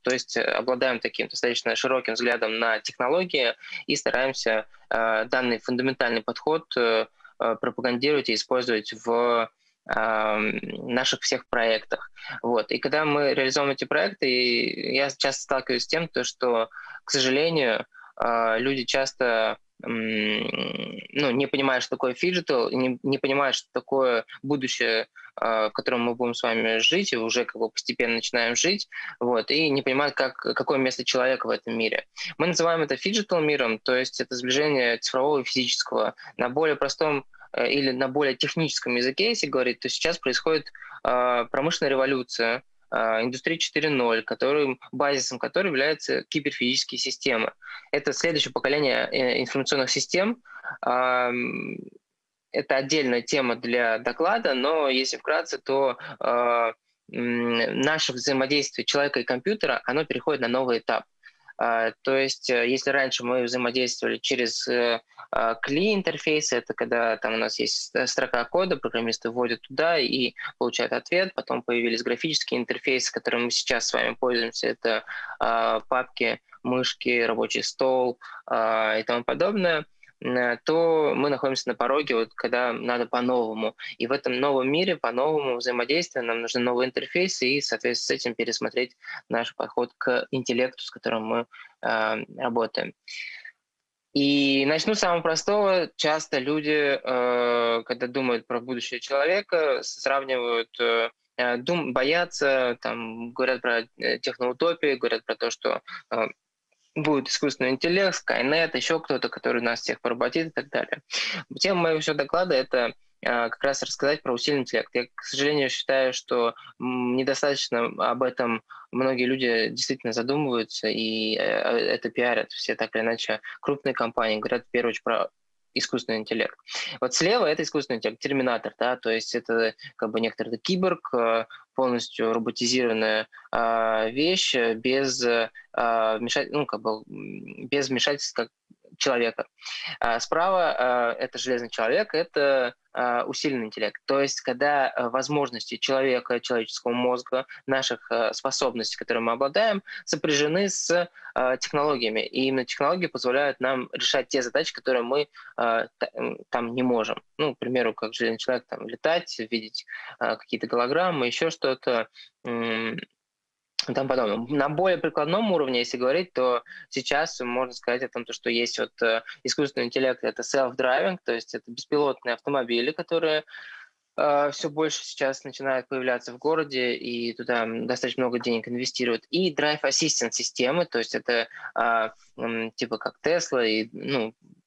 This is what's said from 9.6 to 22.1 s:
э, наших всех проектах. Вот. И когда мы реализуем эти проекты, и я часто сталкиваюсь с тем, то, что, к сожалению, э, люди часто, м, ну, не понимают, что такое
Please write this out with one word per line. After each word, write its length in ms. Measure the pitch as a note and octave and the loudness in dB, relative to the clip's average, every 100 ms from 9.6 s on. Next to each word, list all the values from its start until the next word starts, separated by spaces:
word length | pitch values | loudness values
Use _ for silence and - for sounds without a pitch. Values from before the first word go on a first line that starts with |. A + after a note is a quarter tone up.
| _ _ - | _ _ -4
э, 480 | G#2+ A2 A2 G#2+ G#2+ | 0 2 2 0 0
наших 840 | G#2+ - - - B2+ B2 C3 B2 | 0 -2 -6 -8 -4 -2 0 -2
всех 260 | - B2+ - | -2 -4 0
проектах. 640 | B2 A2+ A2 - - - - - - | 0 2 0 -2 -6 -6 -16 -14 -6
Вот. 280 | A#2 A#2+ G#2 | 0 0 0
И 60 | A#2+ | -4
когда 260 | C#3 D3+ | 0 0
мы 300 | D3+ D3 C#3+ | 2 2 2
реализуем 380 | C3 C3 C#3+ C#3 | 2 0 0 0
эти 140 | C#3 C3 | -2 -2
проекты, 440 | D3+ G3 G3 C3 | 0 0 0 0
и 680 | B2+ B2 A#2+ A#2+ - - C3 | 2 2 2 0 -2 -2 0
я 140 | C#3 | 0
часто 320 | - C#3 - | 0 -2 -2
сталкиваюсь 440 | - C3+ - B2 - | 0 -2 0 -2 0
с 20 | |
тем, 200 | D#3+ E3+ | -2 0
то, 160 | C3 | -2
что, 460 | B2 - B2 A#2 A2+ - - - | -4 0 2 2 0 -6 -16 -16
к 60 | - | -4
сожалению, 760 | C#3+ C3 C3+ E3 D#3+ B2+ G#2+ - - - - | 0 2 2 2 2 2 0 -4 -14 -16 -2
э, 360 | A#2 A#2 A2+ A2+ | 0 2 2 2
люди 240 | C3 C3+ A#2+ | 0 0 0
часто, 720 | C3+ C3 - B2+ A2+ A2 G#2+ _ - | 0 0 0 2 4 2 -2 _ -12
м, 640 | - A2+ A2 A2 G#2+ G#2+ - - - - - - - | -6 -4 -2 0 0 0 -2 -4 -4 -6 -8 -10 -6
ну, 180 | - C#3+ | 0 2
не 160 | B2 C#3 | 2 2
понимают, 360 | C#3 C3+ B2+ | 2 2 0
что 120 | - B2+ | -2 -2
такое 180 | B2+ | -2